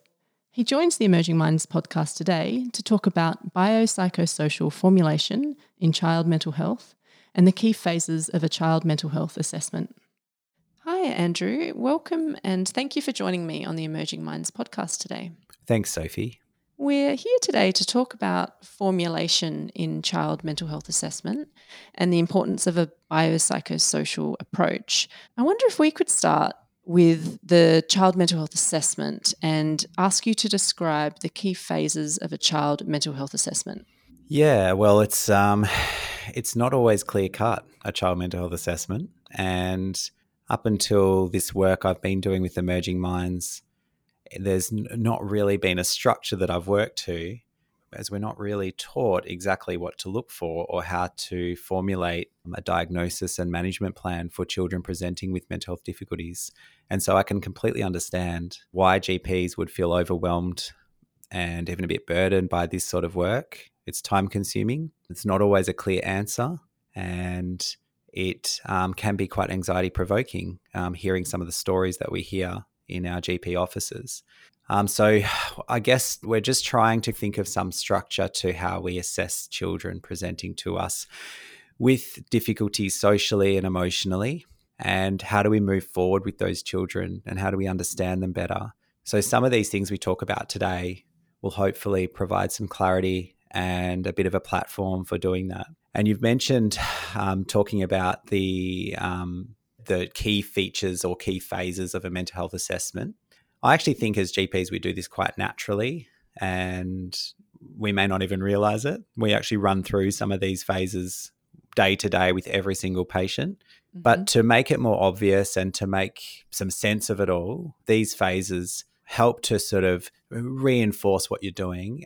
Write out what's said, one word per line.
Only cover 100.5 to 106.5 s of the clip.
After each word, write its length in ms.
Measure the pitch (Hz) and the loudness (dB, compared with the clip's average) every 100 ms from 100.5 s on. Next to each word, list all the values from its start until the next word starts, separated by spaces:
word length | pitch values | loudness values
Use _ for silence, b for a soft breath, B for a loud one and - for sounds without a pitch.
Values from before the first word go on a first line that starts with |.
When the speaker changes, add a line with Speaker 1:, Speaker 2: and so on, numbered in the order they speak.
| 101 92 - 95 90 | -2 -2 -2 -4 -2
Speaker 2:
or 100 | 90 | -4
key 240 | 87 - 92 | -4 -4 -4
phases 560 | - 95 92 90 90 | -6 -6 -4 -4 -6
of 100 | 95 | -6
a 60 | 92 | -6
mental 240 | 90 90 | -6 -6
health 180 | 92 85 | -6 -8
assessment. 600 | 92 - 90 - - 151 - _ _ _ _ | -6 -6 -6 -6 -6 -10 -12 _ _ _ _
I 120 | 127 | 4
actually 200 | 156 156 | 4 2
think 240 | - 110 101 | 0 0 0
as 140 | 90 | 0
G 160 | - 92 | 0 0
Ps 240 | 92 92 | -2 -2
we 80 | 92 | -4
do 120 | 92 | -4
this 140 | 92 - | -6 -8
quite 320 | - 95 - | -4 -4 -4
naturally 680 | 95 - - 101 123 165 - _ _ - | -6 -6 -4 -2 -2 -6 -14 _ _ -8
and 760 | 95 | -4